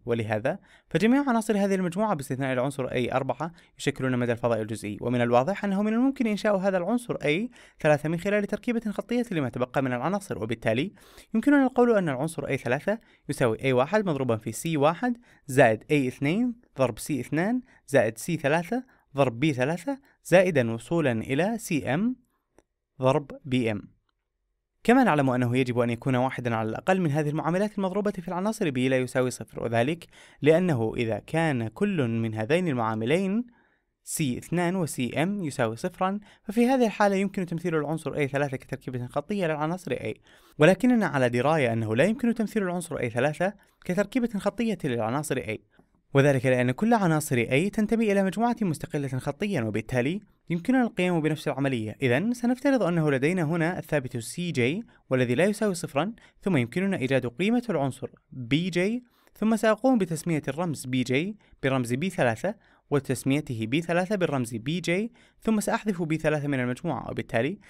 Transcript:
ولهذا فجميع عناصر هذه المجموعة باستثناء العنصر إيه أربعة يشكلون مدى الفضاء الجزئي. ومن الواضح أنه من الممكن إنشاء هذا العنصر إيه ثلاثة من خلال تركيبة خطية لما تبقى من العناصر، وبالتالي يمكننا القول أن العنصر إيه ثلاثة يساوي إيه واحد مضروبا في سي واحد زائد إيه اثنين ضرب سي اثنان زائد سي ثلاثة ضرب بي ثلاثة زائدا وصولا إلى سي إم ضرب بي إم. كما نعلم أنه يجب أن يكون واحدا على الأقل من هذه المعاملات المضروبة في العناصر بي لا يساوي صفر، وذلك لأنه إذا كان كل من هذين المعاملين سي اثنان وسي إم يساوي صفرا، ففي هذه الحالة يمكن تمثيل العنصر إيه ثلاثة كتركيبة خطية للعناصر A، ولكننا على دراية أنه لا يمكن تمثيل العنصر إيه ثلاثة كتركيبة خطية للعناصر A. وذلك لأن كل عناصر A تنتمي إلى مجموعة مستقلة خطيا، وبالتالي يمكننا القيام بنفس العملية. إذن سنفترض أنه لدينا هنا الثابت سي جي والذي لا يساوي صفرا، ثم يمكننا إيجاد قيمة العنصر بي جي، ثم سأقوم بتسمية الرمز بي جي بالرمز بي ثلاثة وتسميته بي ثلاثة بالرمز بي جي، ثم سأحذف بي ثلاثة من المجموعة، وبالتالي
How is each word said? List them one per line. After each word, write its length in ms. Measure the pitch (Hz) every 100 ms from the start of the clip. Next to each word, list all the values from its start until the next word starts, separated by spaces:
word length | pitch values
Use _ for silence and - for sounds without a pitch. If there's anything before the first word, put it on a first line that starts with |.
| 120
ولهذا 540 | 117 107 107 127 196 - - -
فجميع 400 | 165 220 269 277
عناصر 280 | 226 214 208
هذه 180 | 196 190
المجموعة 380 | 180 185 220
باستثناء 400 | 165 131 131 135
العنصر 340 | 123 139 139 131
إيه 280 | 131 120 127
أربعة 360 | 135 - 165 - _ -
يشكلون 400 | 147 - 131 123
مدى 120 | 120
الفضاء 300 | 120 120 110
الجزئي. 360 | 110 107 104 101
ومن 200 | 120 123
الواضح 440 | 120 120 147 196 202
أنه 160 | 190
من 120 | 208
الممكن 340 | 226 269 269 226
إنشاء 300 | 202 214 190
هذا 200 | 196 185
العنصر 380 | 175 240 - 143
إيه 340 | 147 165 240 - - -
ثلاثة 300 | 156 147 156
من 100 | 170
خلال 280 | 202 208 202
تركيبة 440 | 208 - 226 220
خطية 340 | 196 - 240 233
لما 180 | 170 127
تبقى 320 | - 123 147
من 120 | 131
العناصر، 500 | 120 147 196 - -
وبالتالي 500 | 117 117 120 113 185 - - - -
يمكننا 300 | 226 285 285
القول 340 | 254 247 240 208
أن 120 | 165
العنصر 380 | 127 156 - -
إيه 100 | 135
ثلاثة 420 | 120 139 - 220 _ _ -
يساوي 300 | 139 123 107
إيه 140 | 135
واحد 320 | 123 135 214 190
مضروبا 320 | 139 127 110
في 140 | 117
سي 260 | - 170 156
واحد 400 | 147 175 247 240 - _ -
زائد 360 | 131 120 110 -
إيه 160 | 151 127
اثنين 480 | - 139 196 247 - _ -
ضرب 220 | 123 117
سي 200 | - 135
اثنان 420 | - 147 196 254 - _ -
زائد 300 | 135 113 110
سي 200 | - 160
ثلاثة 460 | 139 160 170 247 - _ _ 139
ضرب 240 | 131 113
بي 140 | 156
ثلاثة 460 | 127 131 175 277 269 _ _
زائدا 480 | - 175 185 143 117
وصولا 400 | 113 - 170 143
إلى 460 | 113 - 135 196 226
سي 360 | - 151 -
إم 220 | 151 233 254 _ _ _ _ _ _ _ -
ضرب 300 | 131 147 135 - 131
بي 260 | 127 113
إم. 240 | 104 - _ _ _ _ _ _ _ _ _
كما 200 | - 262
نعلم 260 | 226 151 135
أنه 280 | 123 123 127
يجب 220 | 123 120
أن 100 | 120
يكون 260 | 117 139 123
واحدا 400 | 131 - 120 113
على 140 | 110
الأقل 320 | 110 - 190
من 100 | 160
هذه 180 | 147 147
المعاملات 480 | 156 143 180 208 202
المضروبة 340 | 190 196 208
في 160 | 196 175
العناصر 420 | 180 208 220 170
بي 200 | 127 131
لا 80 | 131
يساوي 340 | 123 131 127
صفر، 320 | - 110 -
وذلك 420 | 120 117 127 170 - - - -
لأنه 520 | 139 160 185 123 110 -
إذا 220 | 113 101
كان 480 | - 160 165 127 110
كل 400 | - 202 175 117
من 280 | 113 113 107
هذين 320 | 110 170 180
المعاملين 800 | 123 110 110 113 175 190 220 247 _ _ _ _ _
سي 340 | - - 139 135
اثنان 380 | - 170 175 190
وسي 480 | 151 - 120 131
إم 200 | 175 208
يساوي 320 | 156 - 113 117
صفرا، 440 | 180 - 190 202 - _
ففي 240 | - 214 240
هذه 180 | 269 226
الحالة 300 | - 202 190
يمكن 300 | 196 196 175
تمثيل 300 | 165 180 160
العنصر 380 | 143 160 143
إيه 140 | - 139
ثلاثة 300 | 139 143 131
كتركيبة 500 | - 147 - 123 123
خطية 400 | 147 143 202 165
للعناصر 480 | 147 156 180 - -
A، 180 | 113 - _ - _ -
ولكننا 480 | 156 185 254 240 175
على 240 | 139 123
دراية 440 | 120 135 160 120
أنه 220 | 113 110 113
لا 80 |
يمكن 300 | 185 233 233
تمثيل 300 | 226 208 220
العنصر 340 | 180 175 175 139
إيه 120 | 123
ثلاثة 440 | 120 143 147 185 - _ _ -
كتركيبة 540 | 180 202 262 233 196
خطية 380 | 202 202 226 185
للعناصر 520 | 147 117 110 139 143 131
A. 220 | - 104 _ _ _ _ _ 139
وذلك 300 | 143 135 131
لأن 260 | 127 123
كل 220 | 127 220
عناصر 520 | 233 180 156 - 120 113
A 240 | 135 196
تنتمي 420 | - 208 226 220
إلى 120 | 196
مجموعة 320 | 190 208 233 233
مستقلة 460 | 190 143 - 151 135
خطيا، 540 | 127 - - 208 160
وبالتالي 600 | 110 110 - 127 127 202 - _ -
يمكننا 320 | 170 170 262
القيام 400 | 233 - 180 175
بنفس 260 | 156 151 156
العملية. 480 | 135 139 123 107 -
إذن 320 | 131 127 220
سنفترض 500 | 240 240 254 285 262
أنه 280 | 170 175 151
لدينا 320 | 135 147 185
هنا 360 | 147 175 160 185
الثابت 380 | - 151 127 120
سي 340 | 113 - 175
جي 320 | 131 120 190 - _ -
والذي 260 | 131 120 123
لا 100 | 196
يساوي 280 | 208 214
صفرا، 400 | 170 - 139 190 233 - _
ثم 160 | 202 151
يمكننا 400 | 117 - 196 165
إيجاد 280 | 127 131 120
قيمة 380 | - 202 240 240
العنصر 400 | 156 139 - - _ _
بي 380 | 131 117 151 185
جي، 340 | 175 190 240 - _ _
ثم 220 | - 214 220
سأقوم 420 | 220 214 262 240
بتسمية 440 | 170 156 175 151 139
الرمز 380 | 139 175 131 127
بي 180 | 127
جي 340 | 123 131 190 214 _ _
بالرمز 300 | 139 131 117
بي 160 | 123 185
ثلاثة 460 | 175 123 110 185 - _ _ -
وتسميته 760 | 143 139 127 127 143 147 110 110
بي 160 | 147
ثلاثة 340 | 165 170 185 208
بالرمز 400 | 160 139 117 113
بي 240 | 127 175
جي، 320 | 170 185 226 _ _ _
ثم 180 | - 214
سأحذف 420 | 196 220 208 175
بي 160 | 160 160
ثلاثة 300 | 160 151 143
من 120 | 131
المجموعة، 520 | 123 123 170 127 -
وبالتالي 480 | - 113 113 135 202